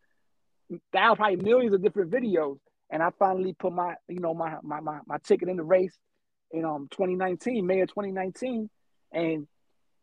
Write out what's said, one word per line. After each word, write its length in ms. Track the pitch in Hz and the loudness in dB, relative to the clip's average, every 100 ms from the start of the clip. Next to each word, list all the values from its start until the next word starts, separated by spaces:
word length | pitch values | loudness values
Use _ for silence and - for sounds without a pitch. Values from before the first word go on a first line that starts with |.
| _ _ _ _ _ _ - 175 - | _ _ _ _ _ _ -16 -16 -4
thou-, 240 | 190 220 208 | 4 4 6
probably 220 | 214 180 | 4 2
millions 360 | 196 247 233 | 4 4 4
of 100 | 196 | 2
different 280 | 202 208 170 | 2 0 0
videos. 460 | 247 240 170 147 135 _ _ _ | 0 0 2 0 -4 _ _ _
And 120 | 156 | -2
I 60 | 170 - | 0 2
finally 340 | 196 190 185 | 2 2 -2
put 200 | 165 185 | -4 -4
my, 220 | 175 175 165 - | -2 -4 -6 -10
you 120 | 180 | -6
know, 140 | 170 | -4
my, 240 | 165 165 151 | -4 -4 -6
my, 160 | 151 151 | -8 -8
my, 200 | 156 151 - | -8 -10 -8
my 120 | 147 | -8
ticket 300 | - 190 175 | 0 0 2
in 80 | 185 | -4
the 60 | |
race 340 | 156 185 185 - _ _ _ _ _ | 2 2 2 -4 _ _ _ _ _
in, 140 | 160 160 | -6 -6
um, 220 | 151 139 | -6 -8
twenty 240 | - 185 185 | -4 -2 0
nineteen, 500 | 185 175 233 247 180 | -2 -2 -4 -2 0
May 160 | 190 | 2
of 80 | 180 | 0
twenty 220 | - 202 | -2 -6
nineteen. 580 | 190 185 - 254 233 214 - _ _ _ | -6 -6 -6 -6 -6 -8 -12 _ _ _
And, 360 | 160 165 156 147 _ _ _ _ _ | -4 -2 -2 -6 _ _ _ _ _